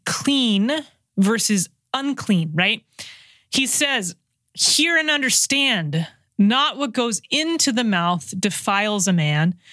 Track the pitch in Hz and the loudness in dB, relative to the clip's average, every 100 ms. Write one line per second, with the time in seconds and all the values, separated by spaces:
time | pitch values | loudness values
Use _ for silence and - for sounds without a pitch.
0 | - - - 277 247 202 220 311 294 _ | -6 -4 0 2 2 2 2 -2 -6 _
1 | _ - 196 220 - 208 165 _ _ 262 | _ 0 2 2 0 0 -2 _ _ -6
2 | 277 269 - 190 160 156 190 226 _ - | -4 -4 0 0 0 0 0 -2 _ -20
3 | - - - _ - - 262 - 294 262 | -20 -20 -20 _ -8 -2 0 0 0 0
4 | 180 - _ _ _ - - - 320 330 | -4 -8 _ _ _ -2 0 2 2 2
5 | 311 294 262 - - 277 277 214 156 156 | 0 0 0 0 0 0 0 0 -2 -4
6 | 165 - _ - 202 254 294 240 277 254 | -6 -10 _ 0 2 4 0 -2 -4 -2
7 | 240 220 - 285 311 330 - 233 233 185 | -2 -4 -2 -2 0 0 0 0 0 2
8 | 170 175 - 190 208 - - 202 214 208 | 2 0 -2 -4 -4 -4 -2 0 0 0
9 | 196 175 151 147 165 180 - | 2 2 2 2 0 -2 -10